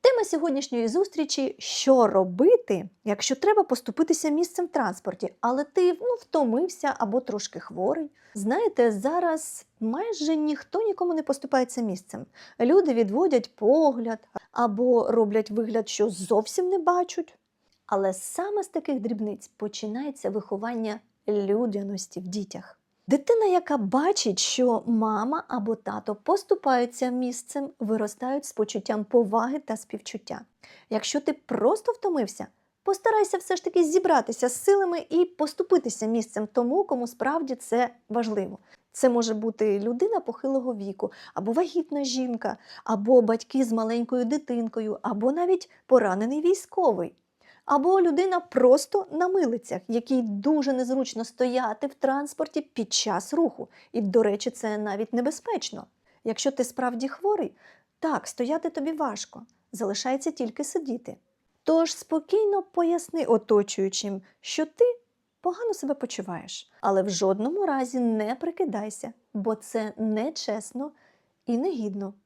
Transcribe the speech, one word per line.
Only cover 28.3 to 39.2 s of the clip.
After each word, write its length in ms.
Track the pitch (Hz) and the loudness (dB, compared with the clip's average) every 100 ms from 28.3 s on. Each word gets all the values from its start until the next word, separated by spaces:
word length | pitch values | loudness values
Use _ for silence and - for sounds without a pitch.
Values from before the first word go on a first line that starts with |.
| 277 | -4
з 80 | 285 | -6
почуттям 520 | - 214 220 196 220 | -4 -4 -4 -4 -4
поваги 540 | 202 247 220 220 233 294 | 2 2 4 0 0 -4
та 180 | - 220 | -6 -8
співчуття. 640 | - 214 - 208 - - - _ - - _ | -8 -14 -12 -14 -12 -14 -14 _ -20 -20 _
Якщо 300 | 220 - 294 | -4 -2 -2
ти 120 | 285 | -2
просто 600 | 285 - 214 214 427 466 | -6 -4 0 2 2 -2
втомився, 540 | 480 403 320 208 - - _ _ _ | -2 -2 0 -2 -6 -16 _ _ _
постарайся 560 | - 392 480 440 403 370 | -4 0 2 2 2 0
все 180 | - 370 | -2 -4
ж 80 | |
таки 200 | - 359 | 0 2
зібратися 640 | 320 349 359 302 220 233 247 | 4 4 4 2 2 -2 -2
з 140 | 247 | 0
силами 440 | - 403 381 339 - | 2 4 4 -2 -2
і 160 | 320 | 0
поступитися 840 | 359 - 294 - 359 359 240 - 220 | 0 0 -6 -4 2 2 0 -4 -2
місцем 420 | 226 220 - 214 | -2 -2 -6 -4
тому, 320 | - 240 320 | 0 2 2
кому 220 | 392 262 240 | 0 -2 -4
справді 480 | - 262 311 277 | -4 -2 -2 -4
це 360 | 254 - 233 240 - _ | -8 -2 0 0 -4 _
важливо. 500 | 220 220 214 180 196 _ _ _ | -2 -2 -2 -4 -8 _ _ _
Це 160 | - 262 | 0 2
може 260 | 240 | 2